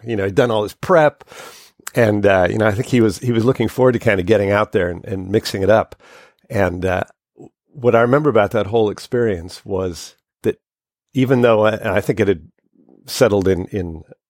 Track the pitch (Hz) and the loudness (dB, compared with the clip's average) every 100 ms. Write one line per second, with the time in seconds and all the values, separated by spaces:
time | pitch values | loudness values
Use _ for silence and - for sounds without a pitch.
0 | 117 110 98 95 120 110 104 - - 180 | -8 -4 -2 0 0 0 -4 -6 0 4
1 | 151 - - - - - - _ - - | 4 0 -10 -20 -20 -20 -20 _ -6 0
2 | 113 104 101 95 90 107 107 101 - 127 | 2 2 2 4 2 2 0 -2 -2 2
3 | 110 90 123 113 113 135 110 - 127 117 | 2 0 -2 0 0 0 -2 2 2 2
4 | 113 98 90 107 101 101 107 107 87 90 | 0 0 2 2 2 0 0 0 -2 -4
5 | - 95 92 107 - 104 95 110 - - | -8 -10 -4 -4 -2 -2 2 2 0 -10
6 | _ - - _ _ 110 92 90 92 92 | _ -20 -20 _ _ -2 -2 -2 -4 -4
7 | - _ _ _ - _ _ 147 120 113 | -6 _ _ _ -20 _ _ -4 0 2
8 | 120 139 151 113 104 113 101 113 107 92 | 4 2 2 2 2 0 -2 0 0 -4
9 | - 123 117 90 90 - - 95 95 85 | -6 -2 -2 -4 -8 -18 -8 -6 -6 -8
10 | - _ _ _ 131 - _ _ _ _ | -16 _ _ _ -6 -6 _ _ _ _
11 | _ 135 127 131 120 110 107 107 110 95 | _ -2 0 4 4 4 2 0 -2 -2
12 | - 113 101 87 78 _ _ _ _ _ | -2 0 0 0 -6 _ _ _ _ _
13 | - - 120 101 92 87 95 104 87 82 | -14 0 2 2 0 -2 -4 -8 -8 -12
14 | - - _ | -18 -20 _